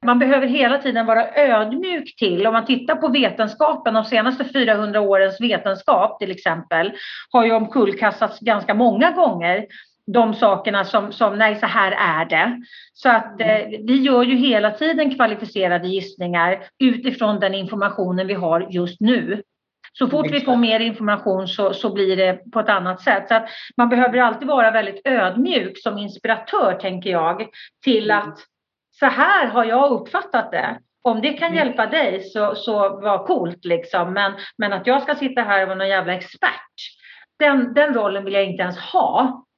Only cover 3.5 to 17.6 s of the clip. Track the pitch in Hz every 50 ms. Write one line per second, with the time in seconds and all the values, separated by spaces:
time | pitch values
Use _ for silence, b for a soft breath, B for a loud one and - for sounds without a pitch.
3.5 | - - 302 302 311 - - 233 220 220 214 - 254 226 214 247 262 254 285 247
4.5 | - 277 247 220 220 208 214 208 202 214 208 196 196 190 190 190 190 - 233 240
5.5 | 214 170 - 202 196 190 - - 269 190 190 220 - - 214 190 185 180 - 185
6.5 | 165 170 170 _ 175 160 170 196 240 B B B B B B B _ 254 226 226
7.5 | 226 226 220 214 - 269 226 196 190 - - 208 196 - - 208 - - - 226
8.5 | 220 202 175 - 208 214 247 233 214 202 277 339 - 359 349 277 196 175 165 175
9.5 | 180 202 214 B B B B B B _ _ - 196 240 226 220 214 - - 214
10.5 | 196 185 - 220 202 202 190 190 - 214 202 208 - - 233 208 196 202 220 214
11.5 | 208 208 220 214 - 233 202 190 196 - 202 180 160 156 165 - 170 156 170 226
12.5 | 247 247 B B B B B B B _ - 269 233 220 220 220 208 196 226 220
13.5 | 214 214 208 214 214 214 214 220 254 277 262 277 262 240 247 247 262 247 247 277
14.5 | 233 214 208 214 208 - 302 311 330 294 302 277 254 - 247 220 214 208 226 -
15.5 | - 202 190 180 175 175 170 185 185 190 180 185 - - 185 175 175 175 165 175
16.5 | 185 196 B B B _ 262 254 240 240 - 269 262 - 233 214 208 202 202 196
17.5 | 190 196